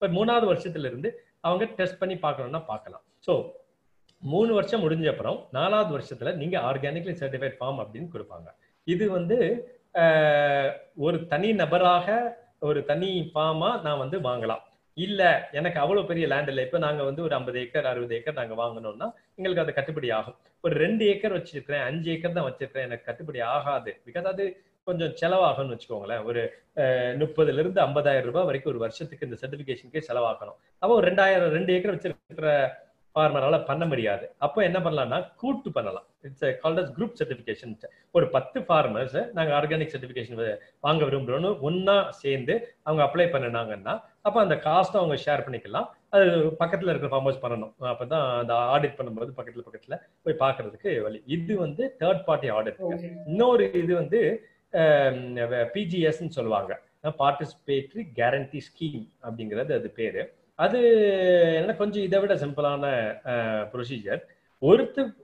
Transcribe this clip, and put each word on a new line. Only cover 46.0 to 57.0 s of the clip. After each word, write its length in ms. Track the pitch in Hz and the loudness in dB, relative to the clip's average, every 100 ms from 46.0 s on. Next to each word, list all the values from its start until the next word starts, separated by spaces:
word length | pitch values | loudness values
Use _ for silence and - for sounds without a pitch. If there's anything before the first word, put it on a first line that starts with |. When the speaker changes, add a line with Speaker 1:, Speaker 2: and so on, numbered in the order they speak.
| - | 2
Speaker 1:
அது 140 | 202 180 170 156 160 | 6 6 6 2 2
பக்கத்துல 300 | 170 185 180 | 0 0 0
இருக்கிற 200 | 143 139 | 0 0
ஃபார்மர்ஸ் 340 | 135 135 135 | 0 0 -2
பண்ணணும். 300 | 120 113 110 - | -4 -4 -8 -8
அப்பதான் 580 | 127 120 123 156 131 120 | -6 -6 -2 -2 0 0
அந்த 160 | 120 | 0
ஆடிட் 420 | 117 120 143 143 - | 2 2 2 2 -2
பண்ணும்போது 320 | 120 110 131 127 | -8 -6 -8 -10
பக்கத்துல, 280 | 120 117 - | -14 -14 -16
பக்கத்துல 300 | - - 165 _ _ | -16 -14 -14 _ _
போய் 120 | 165 156 | -4 0
பாக்குறதுக்கு 640 | 135 131 110 - 202 127 | 0 0 -6 -6 -4 -2
வழி. 200 | 107 110 123 | -4 -6 -6
இது 300 | 165 170 202 | -4 -2 -2
வந்து 400 | 156 156 262 - | -2 -2 -4 0
தேர்ட் 260 | 170 185 | 0 0
பார்ட்டி 260 | 165 143 131 | 0 0 0
ஆடிட். 260 | 107 110 - | -2 -2 -4
Speaker 2:
ஓகே. 320 | 180 156 170 - 151 | -6 -6 -10 -12 -4
Speaker 1:
இன்னொரு 460 | 190 247 233 196 | 2 4 4 4
இது 220 | 180 165 | 0 0
வந்து, 500 | 175 147 220 170 220 - _ _ | 0 0 2 2 0 -8 _ _
அஹ், 920 | 170 160 147 135 127 123 123 117 123 | 2 6 6 4 0 -6 -4 -2 0
பி 200 | 117 202 | -2 -2
ஜி 160 | 180 180 | -2 0
எஸ் 240 | 156 156 | 0 0
ன்னு 40 | 165 | -6
சொல்லுவாங்க, 520 | 135 113 101 95 - _ _ | -4 -2 0 -2 -10 _ _